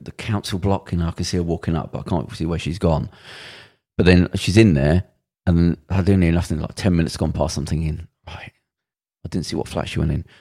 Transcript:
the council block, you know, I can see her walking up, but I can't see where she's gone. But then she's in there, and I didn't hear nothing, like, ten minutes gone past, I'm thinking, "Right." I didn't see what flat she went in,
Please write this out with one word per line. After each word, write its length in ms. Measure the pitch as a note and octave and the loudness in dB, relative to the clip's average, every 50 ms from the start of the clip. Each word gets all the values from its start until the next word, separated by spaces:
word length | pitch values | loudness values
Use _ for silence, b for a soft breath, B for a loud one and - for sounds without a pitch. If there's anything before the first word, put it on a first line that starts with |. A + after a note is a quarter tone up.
the 100 | - - - | -14 -18 -16
council 440 | - - - G#2+ G2+ - - - F2+ | -12 -6 -4 -4 -4 -4 -4 -6 -4
block, 340 | F2+ G2+ G2 F#2 - - | -2 0 -2 -2 -2 -4
you 60 | - F2 | -2 -2
know, 100 | E2+ E2 | -2 -2
I 40 | |
can 140 | - - F2 | -4 -4 -6
see 120 | - - F2+ | -4 -2 -2
her 60 | E2+ | -2
walking 320 | E2 E2+ E2 - - E2 | -2 -2 -4 -2 -2 -2
up, 160 | D2+ - - | -2 -4 -6
but 80 | - - | -10 -10
I 100 | - - | -6 -4
can't 220 | F#2 D#2 - - - | -4 -4 -4 -6 -8
see 120 | - E2 E2 | -6 -4 -4
where 100 | E2+ D#2+ | -4 -4
she's 200 | - - - - | -4 -6 -4 0
gone. 280 | - E2+ - - - - B B B B B B B B B B B B B B B _ _ - | 0 2 2 2 -2 -4 B B B B B B B B B B B B B B B _ _ 0
But 80 | F2 F2+ | 4 6
then 220 | F2+ F2+ F2 - - | 6 6 4 2 0
she's 220 | G2 - - F2 G#2+ | -6 -2 2 6 6
in 160 | A2+ G#2 D#2+ | 6 8 6
there, 300 | C2+ C#2 D2 D#2+ F#2 - _ _ _ _ _ _ _ - | 4 4 4 2 2 0 _ _ _ _ _ _ _ -2
and 320 | F#2 E2+ E2+ E2+ F2 D#2+ - _ - | 2 4 4 4 2 2 -2 _ -4
I 120 | - G2 | -2 0
didn't 200 | F2 F#2 G2+ F#2+ F2+ | 2 4 4 4 4
hear 80 | E2 | 4
nothing, 280 | E2+ F2 F2 - E2 D2+ | 4 2 0 -2 -4 -4
like, 160 | - - - | -4 -6 -6
ten 200 | - - G2 F2 | -2 0 2 2
minutes 220 | E2 E2 - - - | 2 2 0 -2 -2
gone 140 | E2 D#2 D2 | -2 -2 0
past, 240 | D2+ D2 - - - | 0 -2 -2 -2 -4
I'm 80 | C#2+ | -4
thinking, 420 | - E2 D2+ D#2+ D#2 D2+ D#2 F2 - _ _ - - | -4 -2 -2 -2 -2 -4 -6 -8 -14 _ _ -20 -18
"Right." 240 | - - - - _ _ _ _ _ _ _ _ _ _ _ _ _ _ - | -18 -16 -18 -20 _ _ _ _ _ _ _ _ _ _ _ _ _ _ -12
I 40 | - | -6
didn't 160 | - F#2 D2 | -6 -6 -4
see 100 | - F2 | -4 -4
what 120 | D#2 - - | -6 -6 -6
flat 220 | - F2 - - | -6 -6 -6 -4
she 100 | - - | -2 -2
went 120 | D#2+ D#2 | -2 0
in, 140 | D2+ D#2 E2 b b b | -2 -2 -6 b b b